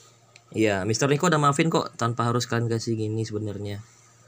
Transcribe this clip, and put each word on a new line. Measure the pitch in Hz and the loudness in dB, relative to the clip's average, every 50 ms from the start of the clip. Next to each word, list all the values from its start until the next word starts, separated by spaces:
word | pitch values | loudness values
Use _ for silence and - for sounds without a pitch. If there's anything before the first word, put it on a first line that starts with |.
| - - _ _ _ _ - - _ - | -20 -20 _ _ _ _ -20 -20 _ -6
Iya, | - 107 110 107 101 98 92 | 0 2 2 4 2 2 0
Mister | 107 110 - 143 135 | 0 0 2 2 2
Niko | 143 143 - 180 | 2 2 2 2
udah | 160 151 | 2 4
maafin | 147 143 143 - 160 165 | 4 2 2 2 2 2
kok, | 165 156 - - - | 2 0 -2 -2 -4
tanpa | - 117 120 120 120 117 120 | -2 -2 -2 0 0 0 0
harus | 117 120 120 | 0 0 0
kalian | - 117 117 117 113 | -2 -2 -2 0 0
kasih | 113 113 - 117 113 110 | -2 -2 -2 -4 -4 -2
gini | 110 107 107 113 110 | -2 -2 -2 -4 -4
sebenarnya. | 107 107 104 104 104 98 98 101 101 101 104 110 - - - - - - - - | -4 -4 -6 -6 -6 -8 -8 -8 -8 -8 -10 -12 -16 -20 -20 -20 -20 -20 -20 -20